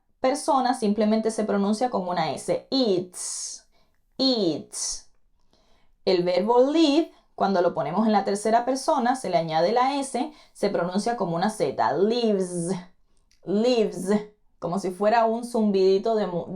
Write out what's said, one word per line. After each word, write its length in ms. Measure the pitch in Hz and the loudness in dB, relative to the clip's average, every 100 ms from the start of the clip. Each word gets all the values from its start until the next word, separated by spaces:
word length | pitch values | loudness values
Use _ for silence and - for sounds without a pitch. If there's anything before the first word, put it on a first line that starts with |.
| _ _ | _ _
persona, 540 | 262 285 - 277 247 | -2 0 0 2 2
simplemente 560 | 247 214 208 214 220 226 | 0 0 2 2 2 0
se 140 | 220 | -2
pronuncia 460 | 208 202 196 214 247 | -2 0 0 0 0
como 200 | 208 180 | -2 -4
una 220 | 180 160 | -4 -4
S. 360 | 127 - 160 - | -4 -4 -4 -2
Eats, 960 | 269 240 180 - - - - - - _ _ _ _ _ - | -2 0 0 -2 -10 -10 -10 -10 -14 _ _ _ _ _ -2
eats. 920 | 262 240 185 147 - - - - - _ _ _ _ _ _ _ _ _ | 0 2 0 -2 -8 -10 -8 -8 -12 _ _ _ _ _ _ _ _ _
El 180 | - 185 | 0 2
verbo 480 | 175 180 208 240 269 | 2 0 2 4 4
live, 400 | 320 320 285 320 - _ | 4 4 4 0 -4 _
cuando 260 | - 196 185 | -4 0 2
lo 120 | 175 | 2
ponemos 320 | 175 147 180 226 | 0 -2 0 2
en 60 | |
la 120 | 208 | 2
tercera 400 | 196 202 226 226 | 0 -2 2 2
persona, 520 | 240 262 294 311 240 262 | 2 -2 0 0 0 -2
se 140 | 190 | 0
le 80 | 170 | -2
añade 340 | 165 156 175 | 0 0 2
la 240 | 240 262 277 | 2 0 -2
S, 360 | 269 240 294 - - | -4 -4 -6 -10 -20
se 180 | - 202 | -4 -2
pronuncia 460 | 180 175 185 220 240 | -2 -2 -2 -2 -2
como 180 | 180 | -2
una 160 | 165 196 | -2 -2
Z. 420 | - 147 - 113 | -2 -2 0 0
Lives, 760 | 143 208 240 226 196 180 175 170 185 - _ _ _ _ _ | 2 0 2 0 0 -2 -4 -4 -6 -8 _ _ _ _ _
lives, 680 | 165 202 240 240 196 175 180 208 208 _ _ - | -4 0 2 2 0 -2 -2 -2 -2 _ _ -12
como 200 | 170 185 | -6 -4
si 120 | 190 | -4
fuera 340 | 180 208 233 | -2 2 4
un 200 | 226 226 | 2 0
zumbidito 720 | 247 226 214 196 190 190 220 | -4 -2 2 4 4 4 2
de 120 | 220 185 | 0 -2
mu-, 200 | 175 - | -4 -6